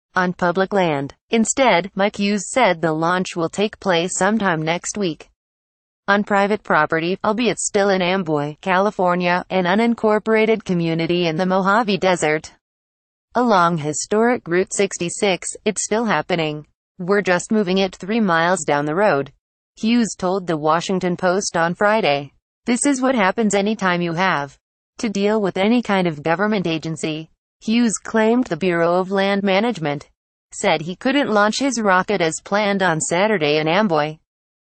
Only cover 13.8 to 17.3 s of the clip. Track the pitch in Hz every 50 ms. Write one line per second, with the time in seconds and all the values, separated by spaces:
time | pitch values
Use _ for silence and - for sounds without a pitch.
13.8 | 143 151 151 - - - 208 214 226 240 247 240 - - 170 180 196 - - -
14.8 | 202 196 - - 180 170 - - - 202 180 165 - - - - - 208 196 -
15.8 | - - 208 220 240 220 185 151 151 - 185 170 160 156 151 151 147 _ _ _
16.8 | _ _ _ - 185 170 202 208 185 190